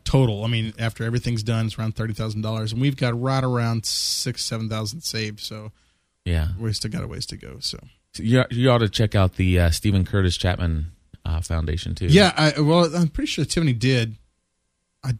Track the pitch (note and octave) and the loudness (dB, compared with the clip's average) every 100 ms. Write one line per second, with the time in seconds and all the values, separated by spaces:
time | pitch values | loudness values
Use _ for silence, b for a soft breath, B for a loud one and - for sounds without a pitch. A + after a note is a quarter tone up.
0 | - C3+ B2 G2+ A2+ A#2 A2 G#2+ A#2 - | 2 4 4 0 -2 -2 -2 -4 -4 -4
1 | A2+ A#2+ B2 A2+ G#2+ A2+ A2 - A2 - | -4 -2 -2 -2 0 0 -2 -2 -6 -4
2 | A2+ G#2+ A2 G#2+ A2 A2 G#2+ A2+ C#3 C3+ | -6 -4 -6 -4 -4 -4 -4 0 0 0
3 | B2 A#2 C3 C3+ C3 B2 A#2 A2+ - - | -2 0 0 0 0 0 0 -2 -2 -4
4 | - - B2+ - - A2+ A2 A2 G#2+ E3 | -4 -4 -4 -6 -6 -6 -6 -4 -6 -8
5 | - A2 G#2+ G#2 - A2 G#2+ - _ _ | -8 -6 -6 -8 -12 -12 -14 -20 _ _
6 | _ _ F2+ E2 E2 F#2 A2+ G2+ A2 F3 | _ _ -2 0 0 -2 -4 -4 -4 -6
7 | - - - - - C2 - - - _ | -8 -8 -10 -12 -14 -10 -8 -8 -16 _
8 | _ - A2 B2+ B2+ A#2+ B2+ A#2+ G#2+ - | _ -6 2 2 2 2 4 4 4 2
9 | G#2+ G#2 F#2 - F#2 F2+ E2+ D#2+ G#2+ G2 | 2 4 2 2 2 4 4 2 2 2
10 | F2 G2+ F#2 - F#2 - E2+ D#2+ E2 - | 2 2 0 0 -2 0 -2 -2 -4 -12
11 | _ - E2 E2 - E2 D#2+ E2 - F2 | _ -10 -4 -4 -2 -2 -2 -4 -4 -4
12 | A#2 F3 F#3 D3+ D3+ D3 D3+ E3+ E3 E3+ | 4 6 6 4 2 4 4 4 4 2
13 | E3 - D4+ - C#3+ F3+ D#3 A#2 B2+ B2+ | 0 0 -4 -2 -2 0 0 2 2 2
14 | A2+ A2 _ _ _ _ _ _ _ _ | 0 -6 _ _ _ _ _ _ _ _
15 | C3 | -6